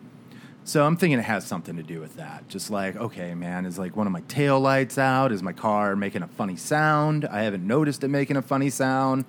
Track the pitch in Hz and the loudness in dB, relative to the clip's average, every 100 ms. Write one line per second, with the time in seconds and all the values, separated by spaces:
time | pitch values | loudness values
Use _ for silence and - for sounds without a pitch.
0 | - - - - - - - 156 147 170 | -20 -20 -20 -20 -20 -20 -2 4 4 4
1 | 180 131 107 104 - 95 - 85 78 82 | 4 4 2 -2 -2 -8 -6 -10 -8 -10
2 | 80 - 78 73 - 95 - 104 95 90 | -12 -14 -14 -14 -12 -10 -6 -4 -4 -4
3 | 85 - 87 87 87 90 92 90 90 104 | -6 -6 -8 -6 -6 -4 -6 -6 -6 -2
4 | 104 87 - - 143 135 135 135 123 - | -2 -2 -4 0 4 4 4 4 2 2
5 | 131 131 135 101 92 - 110 104 104 101 | 2 4 2 0 -4 -2 0 2 2 0
6 | 101 98 85 - 107 87 - 151 156 151 | -2 -4 -8 -6 -6 -6 -2 2 4 4
7 | 151 151 143 104 110 98 92 131 151 135 | 2 0 -2 -2 -2 -2 0 2 2 0
8 | 135 139 139 139 127 135 139 - 131 131 | 0 0 0 0 0 0 0 0 0 2
9 | 135 135 | 2 0